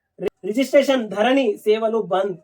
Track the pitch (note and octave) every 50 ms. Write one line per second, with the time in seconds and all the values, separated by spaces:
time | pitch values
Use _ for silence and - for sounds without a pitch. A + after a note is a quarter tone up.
0 | _ _ _ - F3+ - - _ - G3 G#3+ C4 C4+ C4 - C#4+ B3+ C#4 C4 B3+
1 | A3 G3 F#3 G3+ G#3+ B3 C4+ C#4 C4 G#3+ G3+ - - G#3+ G#3+ A3 A3+ A3 A3 A3
2 | G3 E3+ F#3 F#3+ G3 G3+ F3+ -